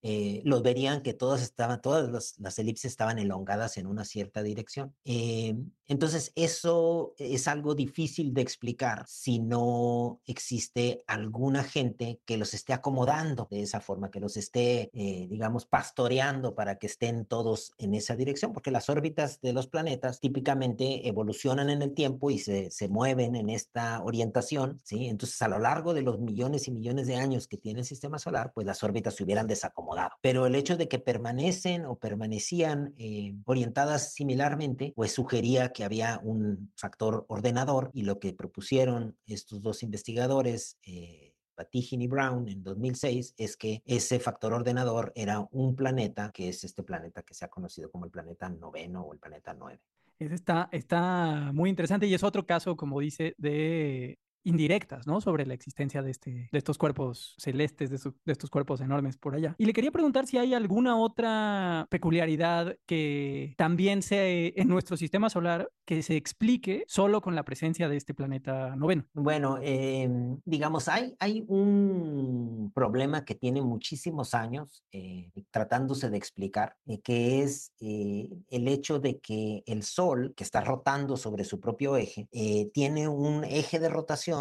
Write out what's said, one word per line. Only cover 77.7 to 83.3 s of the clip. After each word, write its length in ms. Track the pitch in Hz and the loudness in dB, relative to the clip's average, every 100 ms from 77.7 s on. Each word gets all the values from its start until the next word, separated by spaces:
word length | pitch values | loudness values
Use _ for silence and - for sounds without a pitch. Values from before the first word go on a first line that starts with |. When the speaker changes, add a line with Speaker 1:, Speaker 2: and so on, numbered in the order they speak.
| _ | _
Speaker 1:
eh, 480 | 110 104 101 101 - 92 - | -6 -4 -2 -4 -6 -12 -6
el 180 | 123 120 | -2 2
hecho 300 | 139 139 151 | 0 0 0
de 200 | 131 - | 0 -2
que 440 | - 107 107 104 - | -6 -4 -2 -4 -4
el 180 | 110 | -6
Sol, 500 | 101 - 180 127 131 - | -4 0 2 2 -2 -6
que 80 | - | -2
está 160 | 123 | -2
rotando 560 | - 131 139 139 139 131 | 0 0 0 0 0 -2
sobre 260 | 113 107 | -4 -4
su 160 | 95 95 | -4 -4
propio 380 | 117 113 139 135 | -4 -2 2 2
eje, 320 | 107 - 104 | 0 -6 -10
eh, 380 | 120 107 104 104 | -4 0 2 2
tiene 360 | - 139 151 151 | 2 2 2 0
un 340 | 147 147 | 2 2